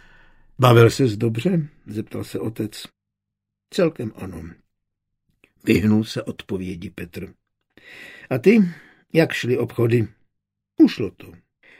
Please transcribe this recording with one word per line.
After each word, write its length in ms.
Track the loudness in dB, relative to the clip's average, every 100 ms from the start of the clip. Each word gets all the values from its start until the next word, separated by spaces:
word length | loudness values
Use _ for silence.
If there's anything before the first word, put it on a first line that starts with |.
| -20 _ _ _ _ 0
„Bavil 300 | 6 8 6
ses 280 | 4 -2 0
dobře?“ 500 | -4 -2 -2 -2 -4 _ -14
zeptal 360 | -12 -10 -10
se 160 | -10 -8
otec. 440 | -8 -6 -8 -10 -20 _ _ _ _ _ _ _ _
„Celkem 380 | -2 -2 -2 -10 -10
ano,“ 280 | -14 -14 -16 -20 _ _ _ _ _ _ _ _ _ _ -2
vyhnul 380 | 0 2 2
se 200 | 0 -8
odpovědi 640 | -10 -12 -10 -10 -8 -10 -14
Petr. 440 | -14 -14 -14 -16 -18 _ _ _ _ -20 -20 -20 -18 -8
„A 80 | 0
ty, 240 | 4 4 4 -2 -20 _ _
jak 200 | 0 0
šly 240 | 0 -2 -2
obchody?“ 500 | -2 -2 0 0 -2 _ _ _ _ _ _ 4
„Ušlo 300 | 4 2 -8
to. 200 | -8 -20 -20 _ _ _